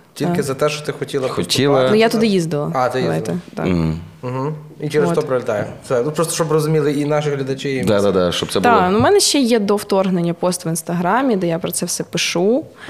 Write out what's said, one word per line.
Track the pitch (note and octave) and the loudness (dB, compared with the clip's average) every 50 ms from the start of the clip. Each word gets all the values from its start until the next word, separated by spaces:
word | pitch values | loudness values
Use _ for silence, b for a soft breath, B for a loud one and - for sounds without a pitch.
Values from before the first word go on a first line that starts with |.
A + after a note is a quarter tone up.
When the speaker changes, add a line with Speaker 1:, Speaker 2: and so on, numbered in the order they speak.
| - _ _ | -20 _ _
Speaker 1:
Тільки | - C#3+ F3 F3 D#3+ | -4 -2 -2 0 -2
Speaker 2:
Е. | C3 | -2
Speaker 1:
за | C3+ C3 | -2 -2
те, | - D3 D3 | 0 0 -2
що | D3+ - - | -2 -4 -8
ти | - C3 | -8 -6
хотіла | - C3+ - - C3+ C3 B2 | -8 -8 -6 -4 -4 -2 -2
Speaker 3:
Хотіла. | - G#2 F2+ - - - C3 C#3+ C#3 | -2 -4 -4 -2 0 2 2 4 4
Speaker 1:
поступати? | C3 B2+ B2+ | 4 4 4
Speaker 2:
Ну, | G#3 A3 | 4 4
я | A3+ A3+ | 4 4
туди | A#3 G#3+ A3+ | 2 2 2
їздила. | A3 G3 F#3 E3 D#3+ D3 D3 D3+ D#3+ E3 | 2 2 2 0 0 -2 -4 -4 -2 -2
Speaker 1:
А, | C3+ B2+ A#2+ | 0 0 0
ти | - C3 E3+ | 0 0 -2
Speaker 2:
Давайте. | E3 D#3+ D#3+ D#3+ E3+ E3+ | 0 -2 -2 -4 -4 -6
Speaker 1:
їздила. | F3 - - - | -6 -8 -10 -8
Speaker 2:
Так. | - - | -4 -2
Speaker 3:
Мгм. | - - E2 E2 D#2+ D#2+ E2 D#2+ - - - - | 0 0 2 2 0 -2 -4 -8 -14 -18 -12 -10
Speaker 1:
Угу. | B2 B2+ C3 C3+ D3+ D#3 D3+ - - - - | -8 -6 -4 -4 -6 -6 -8 -12 -18 -14 -8
І | D#3 D3 | -8 -2
через | C3+ D3+ - E3+ | 0 2 2 2
Speaker 2:
От. | E3+ | 2
Speaker 1:
то | D3+ C3+ | 0 0
прилітає. | C3 C3 B2 A2+ A#2 G#2+ G#2 G#2+ A2 - - - | 0 -2 -2 0 -2 -2 -2 -4 -6 -8 -14 -6
Все. | - C3+ A#2+ B2 | -2 -2 0 0
Ну, | D3+ D3+ | 0 0
просто, | F3 E3 D#3+ - | -2 -2 -2 0
щоб | - E3+ D3 D3+ | -4 -2 0 0
розуміли | D#3+ D3 D3+ D#3+ D#3 C#3 D3+ C#3 | 0 2 2 2 2 2 2 0
і | C#3+ D3 | 0 0
наші | D3 D3+ D3 D3+ D3 | 0 0 0 0 0
глядачі, | C#3+ C3+ C3+ C3 C3 C3 - C#3 C3+ | -2 -2 -4 -4 -4 -4 -4 -4 -2
і | B2+ | -2
ми. | G2+ | 0
Speaker 3:
Да, | G#2+ G#2 G2+ | 2 2 4
да, | G2+ G2+ F2+ | 4 4 4
да, | F#2+ F2+ F2 E2+ | 4 2 2 0
щоб | - - - - | -2 -4 -2 -2
це | G#2 | 2
Speaker 2:
Та, | F#2+ A#3+ A#3 G#3 | 4 4 4 4
Speaker 3:
було. | F3+ F3+ | 4 4
Speaker 2:
ну, | G3 A3 | 2 4
в | B3+ | 4
мене | F4 G#4 G4+ | 4 4 4
ще | G4 - - C#4+ | 2 2 2 2
є | B3+ A3 A#3+ A3+ | 2 4 2 2
до | G3+ G3+ G3+ | 2 2 0
вторгнення | G#3 - - G3+ F#3+ F#3+ F#3+ F#3 F3 E3+ E3+ E3+ | 0 0 0 0 2 2 2 0 0 0 -2 -2
пост | - F3+ F3+ F3 - - | 0 -2 -2 -2 -2 -4
в | D#3+ | -4
Інстаграмі, | E3 - - - F3 F3 F3 F3 G#3 B3 C#4 C4 A3 | -4 -4 -4 -4 -4 -2 0 0 2 2 2 2 0
де | F#3 F#3 | 0 0
я | E3+ E3 E3+ | -2 -2 -2
про | - E3+ | -4 -4
це | - - F3 | -4 -4 -4
все | E3 - - D3+ | -4 -4 -6 -6
пишу, | - - E3 - - - E3+ F3+ G#3 A#3+ D4 - - B B B B | -6 -4 -4 -4 -2 0 0 2 2 2 2 -2 -6 B B B B